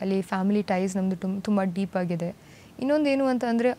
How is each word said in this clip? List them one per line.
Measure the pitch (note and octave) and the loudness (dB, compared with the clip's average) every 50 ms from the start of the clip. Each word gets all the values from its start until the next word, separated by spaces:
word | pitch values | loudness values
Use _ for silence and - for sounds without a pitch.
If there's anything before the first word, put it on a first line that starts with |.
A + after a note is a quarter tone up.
ಅಲ್ಲಿ | F#3+ G3 F#3+ F#3+ F#3+ | -2 0 0 0 0
ಫ್ಯಾಮಿಲಿ | - - F#3+ F#3+ G3 G#3 G#3 G3+ | -2 -2 0 0 2 2 2 0
ಟೈಸ್ | - G3 F#3 F#3 G3 F#3 | 0 0 0 0 0 -2
ನಮ್ದು | G3 F#3 F#3+ F#3+ | -2 0 0 -2
ತುಂ-, | F3 - F#3 F#3+ G3+ | -2 -4 -4 -4 -4
ತುಂಬಾ | F#3 - G#3 G3+ F#3+ | -2 0 0 2 0
ಡೀಪ್ | F#3+ F3 F#3+ G3 F#3 - | 0 0 -2 -4 -2 -2
ಆಗಿದೆ. | F#3 F3+ E3+ F3 E3+ E3+ F3 - - - - - - - - - - | -2 -2 -2 -2 -2 -4 -6 -8 -10 -16 -20 -20 -20 -20 -20 -10 -6
ಇನ್ನೊಂದೇನು | B3 C4 D4 D#4 D4+ C#4+ C4+ C4+ C4+ | 0 0 2 2 4 2 2 2 2
ಅಂತ | C4 B3+ B3 B3+ A#3+ | 2 2 0 0 0
ಅಂದ್ರೆ | A#3 A#3 A#3+ B3+ B3 | 2 2 2 2 0